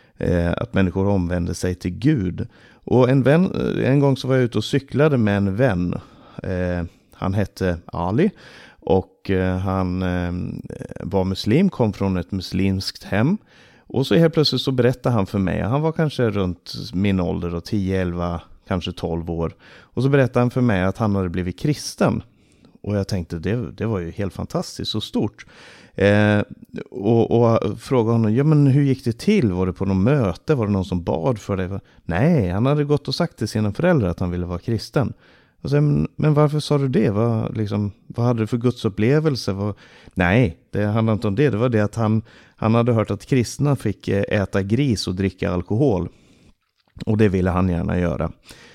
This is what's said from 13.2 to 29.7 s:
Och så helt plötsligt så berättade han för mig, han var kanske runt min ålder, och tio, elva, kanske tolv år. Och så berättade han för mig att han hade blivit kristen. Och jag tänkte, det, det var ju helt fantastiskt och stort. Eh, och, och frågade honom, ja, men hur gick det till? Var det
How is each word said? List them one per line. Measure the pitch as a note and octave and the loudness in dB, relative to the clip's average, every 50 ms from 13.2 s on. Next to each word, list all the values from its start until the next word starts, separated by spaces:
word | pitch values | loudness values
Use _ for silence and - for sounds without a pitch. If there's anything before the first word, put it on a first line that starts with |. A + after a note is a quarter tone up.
| A2+ D3+ G3+ - - _ _ - - - _ _ _ | 2 2 0 -2 -4 _ _ -20 -20 -20 _ _ _
Och | - - A#2 C3+ | -6 -4 -4 0
så | - G3+ | 2 4
helt | F3+ E3 D#3+ D#3 | 4 4 4 4
plötsligt | D#3+ D3 C3+ - B2+ | 2 2 2 0 -2
så | - C#3+ | -2 0
berättade | C3 B2 A#2 A#2+ C3 - - C3+ B2 | 0 2 2 2 0 0 -2 0 0
han | A2 F#2+ | 0 0
för | - - G#2 | 0 -2 -2
mig, | F#2+ F2 E2+ E2+ | -2 -2 -2 -2
han | F2 F#2+ B2 D3 | -2 -2 -2 -2
var | D3+ D#3+ | -2 -2
kanske | D#3 - D#3+ D3 - - B2 A2+ | 0 0 -2 -2 0 0 0 0
runt | G2 G2+ F#2+ F2+ F2 - _ - - - - - - | 0 0 -2 -2 -4 -6 _ -14 -14 -12 -12 -6 -2
min | F2 G2+ G2+ F#2+ F#2 | 0 0 2 2 2
ålder, | F2 F2 F2 E2+ F2 F2 E2+ | 0 0 -2 -4 -4 -4 -6
och | E2+ - | -6 -6
tio, | - - G#2 F#2+ F#2 F#2+ F#2+ | -4 -4 -2 -2 0 0 0
elva, | F#2 F2 E2+ F2 F2 F2 E2+ E2 - - - - _ | -2 -2 -2 -4 -4 -4 -4 -6 -10 -14 -20 -18 _
kanske | - G2 F2+ - F2+ | -6 -4 -4 -4 -6
tolv | F2+ - - F2 E2 E2+ E2 F2 | -8 -6 -6 -4 -4 -4 -4 -4
år. | E2+ E2 D#2+ D#2 - - - - - - | -4 -4 -4 -4 -6 -10 -20 -20 -20 -20
Och | - _ _ A#2 B2 | -20 _ _ -2 0
så | C#3 | 2
berättade | C#3 C#3 C3 A2+ - B2 | 4 4 2 2 2 2
han | A#2+ B2 | 0 2
för | - C3 | 2 0
mig | B2 A#2+ G#2 F#2 F2+ | 2 2 2 2 2
att | F#2+ F#2+ | 0 0
han | - A#2 G#2 G2+ | 0 0 0 0
hade | G2 F#2+ F2+ | 0 -2 -2
blivit | E2+ F#2 F2 F#2 - - | -2 -4 -4 -4 -6 -4
kristen. | - D3+ D3 - - - - - G#3 C#3+ - - - - _ _ _ _ _ _ - _ _ _ | -2 -2 -2 -4 -6 -10 -4 -2 0 0 0 -2 -6 -10 _ _ _ _ _ _ -20 _ _ _
Och | - - G#2 | -8 -4 -2
jag | G2+ G2 | -2 -2
tänkte, | - G#2+ F#2 E2+ - F2 E2 | -2 -4 -6 -4 -6 -8 -6
det, | D#2 F2+ A2 B2 A2+ C#2 | -4 -4 -4 -4 -4 -8
det | - - G#2+ | -8 -6 -4
var | A2+ A2+ F#2+ | -4 -2 -4
ju | E2+ E2 | -4 -6
helt | E2 - G2+ F#2 - | -6 -6 -6 -6 -6
fantastiskt | - G2 - - F3 E3+ - - - - - - | -8 -8 -6 -6 -6 -6 -6 -10 -10 -8 -6 -6
och | G#2+ - | -6 -6
stort. | - - B3 C#3+ G2+ - - - - - - - - - - - - _ | -4 -2 -2 -2 -2 -4 -10 -20 -20 -20 -20 -20 -20 -20 -20 -20 -14 _
Eh, | - F#2+ G2+ G#2 G#2 G#2 G#2 G#2 G#2 - - - - - - - - - - | 2 4 4 6 6 4 4 4 2 0 -4 -10 -18 -20 -16 -14 -14 -12 -10
och, | - - G2 G#2+ A#2 A#2 G#2+ - | -10 -2 0 2 4 4 4 4
och | F2+ A#2 A#2+ A2+ A2+ - - G2+ G#2+ A2+ | 4 4 4 4 4 2 2 0 -4 -8
frågade | - - C3+ B2+ A2 A2 | -4 0 0 2 2 2
honom, | A#2 A2+ A2+ G#2 G#2+ | 2 2 2 2 2
ja, | B2+ C#3+ | 2 4
men | D#3 D#3 D3 C#3+ | 4 4 6 6
hur | C#3 C3 D3 C#3+ | 6 6 4 4
gick | C#3 C3 - - | 2 0 0 -2
det | A#2+ A2+ - | -4 -6 -2
till? | - - A3 G#3 C3+ G#2 | 0 2 2 4 2 2
Var | F2 F2+ F#2 | 2 2 0
det | F#2 | 0